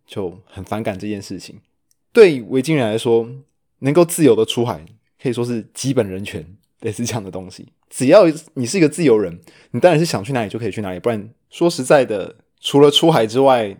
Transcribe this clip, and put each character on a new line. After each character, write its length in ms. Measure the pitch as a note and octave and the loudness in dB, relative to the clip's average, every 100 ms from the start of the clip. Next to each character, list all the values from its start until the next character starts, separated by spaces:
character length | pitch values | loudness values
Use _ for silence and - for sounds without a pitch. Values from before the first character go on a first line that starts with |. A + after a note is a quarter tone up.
| _ | _
就 320 | A2 F#2 F#2 | -10 -10 -12
很 180 | _ G2 | _ -18
反 200 | F2+ G#2 | -10 -8
感 160 | A#2 F#2 | -6 -8
这 100 | G#2 | -8
件 120 | G2+ | -10
事 180 | - F2+ | -12 -14
情。 200 | - G#2 _ _ _ _ _ | -16 -20 _ _ _ _ _
对 300 | A#3+ G3 C3+ | 4 4 4
维 180 | G#2 C3 | -4 -4
京 160 | C3 D3+ | 0 0
人 100 | A2 | 0
来 120 | A2+ | -2
说， 280 | A#2+ A#2 A#2 C3 - _ _ _ | 2 0 0 -10 -20 _ _ _
能 160 | C3+ | 0
够 100 | E3 | 2
自 180 | E3 - | 2 4
由 120 | C#3+ A2 | 4 4
的 80 | |
出 200 | - B2 | 2 -2
海 200 | A#2+ D#2+ D#2+ _ _ _ | -4 -6 -12 _ _ _
可 80 | C3+ | -6
以 40 | |
说 120 | A#2 | -4
是 220 | A#2+ A#2 G2 | -4 -6 -10
基 180 | - C3+ | -8 -2
本 160 | B2+ G2+ | -2 -2
人 160 | F#2 | -6
权， 200 | G2+ F#2 D#2+ G2 _ _ | -10 -12 -14 -20 _ _
类 100 | A2+ | -10
似 120 | G#2+ | -6
这 100 | A#2 | -6
样 100 | A#2+ | -6
的 60 | F#2+ | -8
东 200 | F#2 F#2 | -12 -14
西。 220 | - - _ _ | -18 -20 _ _
只 160 | - C3 | -2 4
要 180 | G3+ E3+ D3+ - | 6 6 0 -8
你 100 | C3+ | -8
是 140 | A#2 G3 | -4 0
一 20 | |
个 80 | D3+ | 0
自 140 | - | 2
由 160 | D3 A2 | 2 2
人， 220 | F2+ E2+ _ _ _ | 0 -8 _ _ _
你 80 | A#2+ | 2
当 100 | F3+ | 2
然 80 | D#3 | 4
是 60 | |
想 180 | E3+ G2+ | 0 -4
去 100 | G2+ | -6
哪 120 | C3 | -6
里 40 | G2+ | -6
就 100 | A2+ | -6
可 100 | A2 | -8
以 20 | |
去 100 | A2 | -8
哪 100 | F#2+ | -8
里， 80 | F2+ | -6
不 80 | A#2+ | -4
然 220 | A2 G#2+ _ _ | -4 -8 _ _
说 180 | - E3+ | -4 -2
实 140 | D3+ | -2
在 220 | B2+ D3 | 2 2
的， 320 | A#2 G2+ E2+ - _ _ | 2 -4 -8 -14 _ _
除 200 | - C#3 | -2 4
了 100 | C#3+ | 4
出 200 | - E3 | 6 4
海 160 | D3+ A2+ | 2 2
之 140 | A#2+ | 2
外， 360 | C3+ B2 G#2 - | 2 2 -2 -10